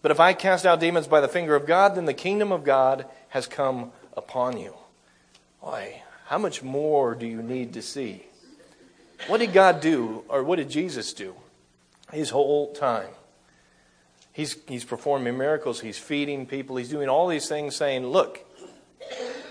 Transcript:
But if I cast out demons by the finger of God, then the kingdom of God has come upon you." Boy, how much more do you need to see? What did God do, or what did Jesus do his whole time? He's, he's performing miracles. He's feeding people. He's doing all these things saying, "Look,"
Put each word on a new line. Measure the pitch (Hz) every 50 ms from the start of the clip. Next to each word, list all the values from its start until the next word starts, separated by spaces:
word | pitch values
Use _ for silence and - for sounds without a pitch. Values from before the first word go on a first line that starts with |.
| -
But | 226
if | - -
I | 165 185 190
cast | 185 - 190 185 180 -
out | 185 170 165
demons | 165 170 170 170 151
by | 131 151 151
the | 143 135
finger | - 175 170 156 151
of | 143 139
God, | 147 165 180 196 202 180
then | 180 170
the | 156 135
kingdom | - - 180 196 208 208 202 190
of | 170 143
God | 143 135 135 131 131 135 135 131 - - - - _
has | - 135 120
come | - - - 139 131 131 123 120 123 - - - - -
upon | - - - - 131 123 127 127 107
you." | 95 98 92 - - _ _ _ _ _ _ _ _ _ _ _ _ _ _ _ -
Boy, | - - 120 98 104 120 - - - - - -
how | - 143
much | 170 214 180 139 - 135
more | 131 131 143 151 156 151 147 135 120 117
do | 120 117
you | 117 113 113 113
need | 117 127 131 123 117 -
to | 117
see? | - - - 139 135 113 - 95 - - _ _ _ - - _ - _ _ _ - - _ _ _ _ _ - - -
What | 185 226
did | 233 220 175
God | 190 190 185 175 156
do, | 143 160 160 135 117 110 110 113 - -
or | - 139 131
what | 147 180
did | 175 147 135
Jesus | 131 147 175 185 143 123 104 - -
do | - 101 95 92 - - - _ _ _ _ _ _ _ _ _ _ _ - -
his | 151 156 -
whole | 117 135 143 139 147 147 143 143 -
time? | - 147 131 117 110 95 92 87 - _ _ _ _ _ _ _ _ _ _ _ _ _ _ _ _ _ _ _ _ - _ _
He's, | - 156 143 - - _
he's | - 135 120 120
performing | - 123 113 - 143 143 135 127 120 123 127
miracles. | 131 147 156 147 151 127 117 -
He's | - 113 101
feeding | - - - 151 143 143 143 143 139 131
people. | 123 139 139 135 135 131
He's | 127 120 120
doing | 143 147 143 135
all | 131 151 175 180
these | 170 147 135 -
things | 156 151 147 143 135
saying, | - 156 143 135 127 127
"Look," | 123 139 185 - - - - - _ _ - - - - - _ _ _ _ - - - - - - - - - -